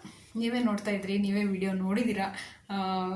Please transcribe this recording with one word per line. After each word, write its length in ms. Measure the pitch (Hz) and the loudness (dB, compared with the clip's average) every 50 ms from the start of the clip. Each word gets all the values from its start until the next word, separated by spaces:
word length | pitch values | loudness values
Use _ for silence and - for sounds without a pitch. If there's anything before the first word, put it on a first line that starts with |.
| - - - - - - - | -16 -18 -20 -20 -18 -8 -4
ನೀವೇ 240 | 226 226 233 240 247 | -2 0 0 2 2
ನೋಡ್ತಾ 320 | 247 220 208 202 - 214 | 2 2 2 0 0 -2
ಇದ್ರಿ, 260 | 202 190 190 190 196 202 | -2 -2 0 0 0 2
ನೀವೇ 260 | 202 196 196 208 208 | 2 2 2 2 2
ವಿಡಿಯೋ 300 | 202 190 185 190 196 185 | 2 0 0 0 0 0
ನೋಡಿದ್ದೀರಾ, 520 | 185 185 185 196 233 240 220 202 196 196 196 - - - - - - - - | 0 0 2 2 2 2 2 0 0 -2 -4 -6 -8 -12 -14 -16 -18 -10 -6
ಆ, 60 | 196 196 190 190 185 185 185 185 190 | -4 -2 0 0 0 0 0 0 -2